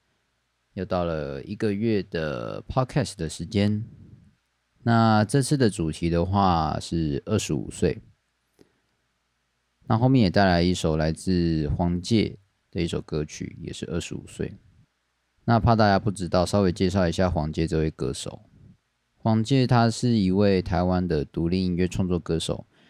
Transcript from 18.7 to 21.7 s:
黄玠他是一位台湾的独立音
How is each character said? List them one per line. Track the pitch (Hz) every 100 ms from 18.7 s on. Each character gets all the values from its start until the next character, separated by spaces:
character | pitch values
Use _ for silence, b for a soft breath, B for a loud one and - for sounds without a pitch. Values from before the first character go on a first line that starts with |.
| _ _ _ _ _
黄 | 117 110
玠 | 110 135 123
他 | 123 117
是 | 110 123 117
一 | 92
位 | 95 104 95
台 | 87 85
湾 | 90 90 90
的 | 80
独 | 69 - 82
立 | 92
音 | 92